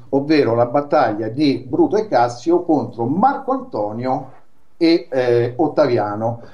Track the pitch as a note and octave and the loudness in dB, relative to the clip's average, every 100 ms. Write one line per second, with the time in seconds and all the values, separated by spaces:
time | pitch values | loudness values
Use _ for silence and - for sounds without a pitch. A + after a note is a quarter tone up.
0 | - C3+ C#3+ D#3 A#2 A#2 A#2+ D3 C#3+ D#3 | -4 -2 2 2 4 2 2 0 0 2
1 | A#2+ G#2 A2 C3 D3+ A#2+ - D#3+ D#3+ G#3 | 2 -2 -6 -2 0 0 -2 0 2 2
2 | G#3+ B2+ A#2+ - E3 F3 - D3 A#2 A#2 | 0 0 0 -2 0 0 2 0 -2 -4
3 | A#2+ E3 C4 - - C4 - A2+ G#2 A2+ | -4 2 0 0 -4 -6 -4 -6 -6 -6
4 | B2+ C#3 - - - - - - E3 E3+ | -4 -4 -6 -18 -20 -20 -16 0 2 2
5 | - C3 B2 A#2+ A#2 - D3+ D#3+ C#3 A#2 | 0 -2 2 2 2 0 -2 2 2 2
6 | G#2 G#2 A2+ A#2 - | -2 -2 -4 -4 -12